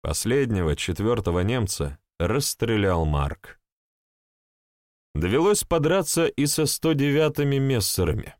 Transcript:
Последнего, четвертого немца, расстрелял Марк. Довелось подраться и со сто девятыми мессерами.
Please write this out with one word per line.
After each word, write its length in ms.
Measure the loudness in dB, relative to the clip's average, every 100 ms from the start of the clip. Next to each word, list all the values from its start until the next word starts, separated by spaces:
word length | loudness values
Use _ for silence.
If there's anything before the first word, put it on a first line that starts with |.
Последнего, 760 | -4 -4 0 0 2 0 0 -2
четвертого 640 | -4 -2 0 0 0 0
немца, 580 | 0 0 -2 -4 -6 -8 _ _
расстрелял 880 | -2 0 -2 -4 -2 2 2 2
Марк. 560 | 0 0 -2 -6 -16 -20 _ _ _ _ _ _ _ _ _ _ _ _ _ _ _
Довелось 480 | -4 0 2 2 2
подраться 640 | 0 0 2 2 0 0 0
и 200 | 0 -2
со 180 | 0
сто 300 | -2 0 0
девятыми 640 | 2 2 2 2 0 0 0
мессерами. 760 | 0 0 -2 0 0 -2 -6 -16